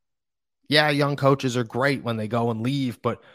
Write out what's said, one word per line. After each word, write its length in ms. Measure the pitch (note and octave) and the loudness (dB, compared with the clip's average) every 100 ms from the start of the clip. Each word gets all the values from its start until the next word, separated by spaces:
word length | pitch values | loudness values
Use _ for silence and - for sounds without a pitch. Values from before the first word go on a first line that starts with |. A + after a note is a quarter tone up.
| _ _ _ _ _ _ - | _ _ _ _ _ _ 0
Yeah, 200 | D3 D3+ | 2 4
young 260 | C#3+ C#3+ C#3+ | 2 0 2
coaches 420 | C3+ C#3 C3+ A#2+ | 2 4 2 -2
are 60 | |
great 400 | A2+ A#2+ C#3 C3+ | -2 -2 0 0
when 120 | B2 A2+ | -4 -4
they 120 | G#2+ | -2
go 240 | A#2 A#2 | -2 0
and 100 | A2 | -2
leave, 400 | A#2+ C#3 B2+ G#2+ | -2 -2 -4 -4
but 220 | A#2+ G#2+ - | -4 -6 -10